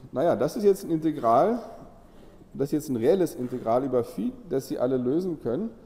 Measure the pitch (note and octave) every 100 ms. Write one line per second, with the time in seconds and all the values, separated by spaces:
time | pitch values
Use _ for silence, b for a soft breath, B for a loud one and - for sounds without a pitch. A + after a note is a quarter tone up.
0 | B B2 E3 G#2 C#3 A3 G3+ F#3+ C#3 D#3+
1 | D#3 C#3 A#2+ A#2+ F#3 A#3+ - - - -
2 | B B B B - - C#3 D3+ C#3 A#2+
3 | B2 F#3+ E3 - B2 B2+ G#2 B2 C3+ B2+
4 | A#2 - A#2+ - - C3+ - D3+ B2+ C3
5 | B2 D#3+ F#3 - A#2 B2+ A3 -